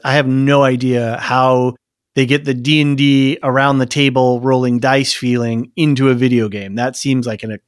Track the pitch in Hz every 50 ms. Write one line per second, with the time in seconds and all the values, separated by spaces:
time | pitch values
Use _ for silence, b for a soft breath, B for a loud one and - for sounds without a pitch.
0 | - 139 131 147 139 131 131 135 135 139 143 143 139 131 127 120 127 127 123 120
1 | 120 113 113 - - - 123 127 127 131 131 127 123 127 127 - _ _ _ _
2 | _ _ _ 139 135 120 139 143 151 143 131 123 123 143 151 151 147 147 143 135
3 | 143 143 139 135 135 135 151 - - 135 127 135 139 139 139 135 131 123 - 147
4 | 143 135 123 131 127 127 123 120 120 131 131 127 127 127 120 120 120 131 131 139
5 | 139 - - - - 123 123 120 117 117 117 113 123 - _ - 160 151 143 127
6 | 135 135 127 120 127 127 123 120 113 107 98 104 98 98 98 113 120 131 127 -
7 | - 139 131 131 117 120 110 104 - 110 107 104 _